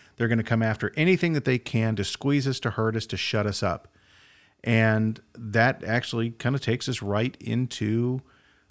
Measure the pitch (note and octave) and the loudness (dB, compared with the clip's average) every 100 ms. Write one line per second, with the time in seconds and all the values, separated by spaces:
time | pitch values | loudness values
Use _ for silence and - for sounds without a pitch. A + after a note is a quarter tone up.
0 | - - A#2 A2+ G#2+ A2+ A2+ G#2+ G#2 - | -20 -2 0 2 2 2 2 0 -2 0
1 | E3 F#3 E3+ D#3 C3 B2+ - A#2 A2+ G#2 | 2 4 2 0 0 0 0 0 0 0
2 | G2 - C#3 C#3+ C3+ B2+ A#2+ G#2+ A2 A2 | -4 -4 0 0 0 -2 -4 -2 -2 -2
3 | - F#2 - A2 G#2 G2 G2 E2 - _ | -4 -6 -2 -2 -2 0 -2 -2 -8 _
4 | _ _ - _ _ _ A#2 A2+ A2+ A2 | _ _ -20 _ _ _ 2 4 4 4
5 | A2 A2 - - A2+ A2 A#2+ - G2 A#2 | 2 -2 -10 -14 -2 2 2 2 -2 -4
6 | - A#2 A#2 A2+ A#2+ C3+ - D#3+ - A#2+ | -2 -4 -4 -4 -2 -2 0 -2 -2 -4
7 | G2+ G2+ B2+ - A#2 A#2 B2+ - G#2+ A2+ | -2 0 0 -4 -4 -2 -2 -2 -2 0
8 | A#2+ C3 - _ _ _ _ | 0 -2 -8 _ _ _ _